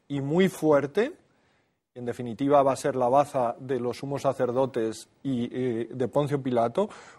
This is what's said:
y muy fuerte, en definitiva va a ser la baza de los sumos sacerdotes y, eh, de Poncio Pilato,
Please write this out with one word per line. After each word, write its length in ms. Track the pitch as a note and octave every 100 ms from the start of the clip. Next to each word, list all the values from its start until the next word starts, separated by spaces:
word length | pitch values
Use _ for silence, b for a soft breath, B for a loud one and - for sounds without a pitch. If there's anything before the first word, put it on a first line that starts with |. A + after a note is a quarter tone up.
| -
y 120 | C#3+
muy 260 | C#3 E3+ F#3
fuerte, 640 | - D#3 C#3+ C#3 G3+ C4+ - _ _ _ _ _ _ _
en 100 | B2+
definitiva 580 | A#2+ A2+ A#2+ G#2+ C#3 C#3+
va 80 | C3+
a 40 | B2+
ser 200 | D3 B2+
la 120 | B2
baza 460 | C#3 C#3 C3+ A#2 -
de 180 | C3 B2+
los 200 | A#2+ A2+
sumos 240 | C#3 C#3
sacerdotes 840 | C#3 C3 B2 B2 C3 A#2+ A2 G#2+ - _
y, 260 | C3+ B2 B2
eh, 360 | C3 B2+ A2+ A#2
de 160 | B2+ A#2+
Poncio 340 | C#3+ C#3+ C#3
Pilato, 460 | B2+ A#2+ A#2+ F3+ G#3 B B